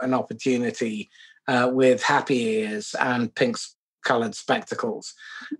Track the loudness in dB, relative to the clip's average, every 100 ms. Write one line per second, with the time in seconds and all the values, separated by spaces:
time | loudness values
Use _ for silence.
0 | 0 0 -2 -2 0 2 0 -2 -4 -4
1 | -10 -16 -20 _ 0 2 2 6 6 6
2 | 4 2 2 0 2 0 -2 -4 -6 -4
3 | 0 0 -2 0 0 0 -10 _ _ _
4 | 0 0 0 -4 -2 -2 -2 -6 -4 -6
5 | -12 -18 -16 -16 -12